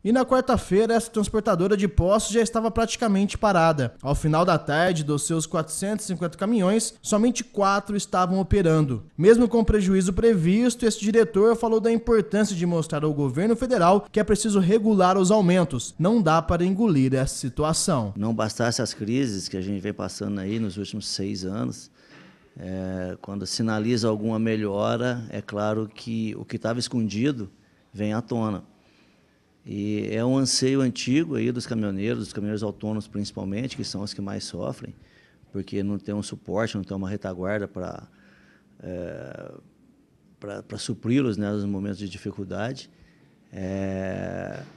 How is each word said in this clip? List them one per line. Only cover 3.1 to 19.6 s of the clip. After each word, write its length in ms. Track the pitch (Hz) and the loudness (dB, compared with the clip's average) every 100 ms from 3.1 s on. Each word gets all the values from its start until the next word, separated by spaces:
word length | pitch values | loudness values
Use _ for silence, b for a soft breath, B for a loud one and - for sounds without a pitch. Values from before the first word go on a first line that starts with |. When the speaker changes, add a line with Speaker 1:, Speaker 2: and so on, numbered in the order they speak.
| 196 202 - | 2 2 2
Speaker 1:
parada. 560 | 214 180 165 156 120 - | 2 6 4 4 -2 -4
Ao 140 | 131 | -2
final 300 | 147 156 160 | 0 2 4
da 120 | 180 160 | 4 2
tarde, 460 | - 147 190 170 | 2 2 4 2
dos 240 | 147 147 - | 0 -2 0
seus 220 | 165 151 | -2 -2
quatrocentos 560 | 170 156 - 196 214 | -4 -4 -6 -4 -4
e 20 | - | -4
cinquenta 320 | 180 175 160 | -4 -6 -4
caminhões, 560 | 185 233 185 220 220 - | 0 2 4 2 -2 -8
somente 400 | - 214 240 247 | 0 2 4 0
quatro 540 | - - 196 202 202 202 | -6 0 2 2 0 -4
estavam 420 | - 185 185 190 | -2 0 2 0
operando. 640 | 190 202 165 160 147 113 - - | 2 4 4 4 2 -2 -8 4
Mesmo 300 | 180 233 247 | 8 8 6
com 100 | 233 | 4
o 60 | |
prejuízo 480 | 220 214 185 190 185 | 4 4 4 2 2
previsto, 760 | 185 233 208 160 202 247 233 226 | 2 4 4 4 4 2 2 -2
esse 140 | 214 | 0
diretor 560 | 202 226 220 190 220 226 | 2 4 4 4 4 4
falou 240 | 233 226 | 2 2
da 100 | 220 | 2
importância 640 | 233 226 226 214 202 214 | 0 4 2 2 0 0
de 100 | 180 | 0
mostrar 380 | 175 170 151 151 | 0 0 -2 -2
ao 100 | 151 | -2
governo 440 | 143 139 127 208 226 | 0 0 0 0 0
federal 500 | 247 240 170 202 202 | 0 4 6 4 2
que 80 | 214 | -2
é 20 | |
preciso 380 | 208 202 226 202 | 2 2 2 2
regular 580 | 175 220 214 202 180 190 | 4 4 4 4 4 4
os 140 | 185 | 4
aumentos. 600 | 214 175 185 175 123 - - | 6 6 4 2 -2 -8 0
Não 240 | 170 233 | 2 4
dá 180 | 160 160 | 4 2
para 240 | 165 175 | 2 0
engolir 480 | 180 190 233 147 131 | 2 2 2 4 4
essa 220 | 131 135 | 2 -2
situação. 800 | - 131 - 151 160 - 143 104 101 | -4 -6 -2 0 0 0 0 -2 -2
Speaker 2:
Não 160 | 107 | -2
bastasse 480 | 113 110 - 120 117 | 0 -2 0 0 0
as 140 | 110 | -4
crises 540 | - 104 123 135 98 87 | -4 -2 -2 -2 -4 -6
que 80 | |
a 40 | 98 | -6